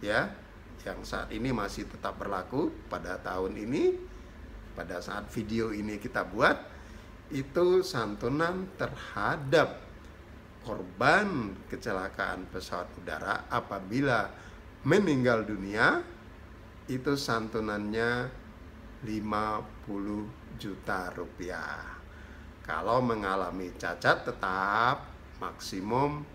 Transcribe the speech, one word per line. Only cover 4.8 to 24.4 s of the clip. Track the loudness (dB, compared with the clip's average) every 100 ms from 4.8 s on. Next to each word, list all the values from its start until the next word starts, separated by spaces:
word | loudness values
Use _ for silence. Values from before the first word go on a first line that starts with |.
| -6 -6
saat | -4 -6 -4
video | -4 0 2 0
ini | 0 -2 -4
kita | -4 -2 -2
buat, | 4 6 4 -2 -14 -14 -14 -14 -16 -6
itu | -4 0 4 8 8
santunan | 6 0 0 0 0 2 2 0 -4 -2
terhadap | -4 -4 -8 -2 0 0 6 8 8 4 -12 -16 -16 -16 -16 -16 -16 -14
korban | -6 -6 -6 4 8 8 6 0 -2 -4 -8
kecelakaan | -6 -2 -2 -2 -2 -2 -2 -4
pesawat | -8 -4 -6 -6 -8
udara | -8 -4 -2 -2 0
apabila | -2 -2 -6 -2 2 4 4 2 -4 -14 -16 -16 -6 6
meninggal | 6 8 6 6 6
dunia, | 4 -2 -2 6 6 6 0 -10 -16 -16 -16 -16 -16 -16 -4
itu | -2 0
santunannya | 0 2 0 2 -2 0 0 0 2 4 2 0 -6 -14 -16 -16 -16 -16 -12 -4
lima | -2 2 2 2 0 -4 -10 -6
puluh | -4 -2 -4 -4 -10 -12 -10
juta | -8 -8 -2 -2 -2
rupiah. | -6 -8 -8 -6 -6 -6 -6 -8 -12 -14 -14 -14 -14 -16 -14
Kalau | -6 -2 4 4
mengalami | 6 4 2 2 0 -2 -6 -4
cacat, | -4 2 4 4 2
tetap | -2